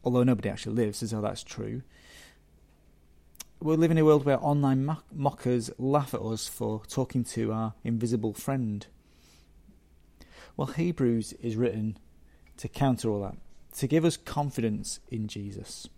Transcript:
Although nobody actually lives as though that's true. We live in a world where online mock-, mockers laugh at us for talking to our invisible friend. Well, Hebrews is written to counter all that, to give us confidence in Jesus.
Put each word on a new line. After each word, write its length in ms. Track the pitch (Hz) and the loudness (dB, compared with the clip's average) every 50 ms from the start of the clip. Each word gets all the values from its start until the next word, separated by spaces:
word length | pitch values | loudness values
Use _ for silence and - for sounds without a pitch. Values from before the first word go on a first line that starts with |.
| - | 0
Although 180 | 127 123 123 | 2 4 4
nobody 260 | 123 127 127 101 98 104 | 6 6 4 2 0 -4
actually 280 | 101 - - 110 110 | -4 -4 -6 -4 0
lives 260 | 120 117 104 101 - | 0 0 0 0 -4
as 80 | 117 107 | -6 -6
though 100 | 110 107 | -4 -4
that's 220 | 104 107 - - | -4 -4 -6 -6
true. 400 | - - - - 104 107 110 127 127 - - - - - - - - - - _ _ _ _ _ _ _ _ _ _ _ _ _ _ _ _ - _ _ _ - - - - - | -12 -12 -10 -8 -8 -6 -8 -8 -10 -14 -20 -20 -20 -20 -20 -20 -20 -20 -20 _ _ _ _ _ _ _ _ _ _ _ _ _ _ _ _ -20 _ _ _ -20 -20 -20 -16 -6
We 160 | - 151 160 | 0 2 4
live 140 | 156 165 160 | 4 6 6
in 80 | 165 160 | 6 6
a 60 | 156 | 8
world 200 | 156 151 151 135 | 8 8 8 6
where 180 | 143 135 127 | 4 2 2
online 420 | - 143 147 147 143 135 131 131 135 | 4 2 2 4 4 4 4 2 2
mock-, 200 | 147 160 151 - - | 0 -2 -6 -8 -14
mockers 560 | - 151 139 139 - - - 123 123 123 110 - - - | -8 -2 -2 -2 -2 0 0 0 0 2 0 -4 -8 -4
laugh 360 | 123 135 139 147 139 131 - | -2 2 2 2 0 0 -6
at 60 | - | -6
us 260 | - 110 113 110 - | -4 -4 -4 -6 -6
for 360 | - - - 120 110 107 107 - - | -10 -8 -6 -4 -4 -4 -4 -8 -6
talking 360 | - - 127 - - 131 117 | -2 -2 -2 0 0 -2 -2
to 280 | - - 113 113 110 | -2 -4 -4 -2 -2
our 220 | 110 110 113 110 107 - | -2 -2 -4 -4 -6 -6
invisible 500 | - 120 117 113 117 113 117 113 107 113 | -4 -2 -2 0 0 0 0 0 -2 -2
friend. 540 | 104 - - - 139 135 123 110 107 104 - - - - _ _ _ _ - _ _ - - _ - - - - - - _ _ _ _ _ _ _ _ - - - - - - - | -4 -4 -4 -4 -2 -2 -2 -4 -4 -6 -8 -12 -20 -20 _ _ _ _ -20 _ _ -20 -20 _ -20 -20 -20 -20 -20 -20 _ _ _ _ _ _ _ _ -20 -20 -20 -20 -20 -14 -6
Well, 120 | - 143 131 | -6 -6 -4
Hebrews 680 | - 156 165 175 165 - 135 120 117 113 107 - - | -2 -2 -2 -2 0 2 2 2 2 2 -2 -4 -10
is 200 | - - 120 110 | -6 -4 -4 0
written 440 | 110 123 117 98 110 107 110 101 - - - - - - - - - - - - | 2 0 0 0 0 -2 -4 -4 -6 -14 -20 -20 -20 -20 -20 -20 -20 -20 -20 -20
to 120 | - - - | -10 -10 -10
counter 420 | - - 143 135 127 - - 113 | -2 0 2 2 2 2 0 -2
all 100 | 104 101 | 0 0
that, 140 | 101 98 92 - - - - - - - - - | -2 -6 -8 -12 -14 -18 -20 -20 -20 -18 -8 -6
to 80 | - | -2
give 180 | 123 143 165 160 | 2 2 4 4
us 120 | 170 - | 4 0
confidence 840 | - - - - 151 147 143 - - 117 113 104 104 104 - - - - - | 0 -10 -8 -4 -4 -4 -2 -2 -2 0 0 0 -2 -6 -8 -10 -12 -12 -10
in 200 | 127 113 107 104 | -6 -6 -6 -6
Jesus. 600 | - 104 101 101 98 101 98 - - - - - - | -6 -8 -10 -10 -10 -12 -14 -14 -14 -16 -16 -18 -20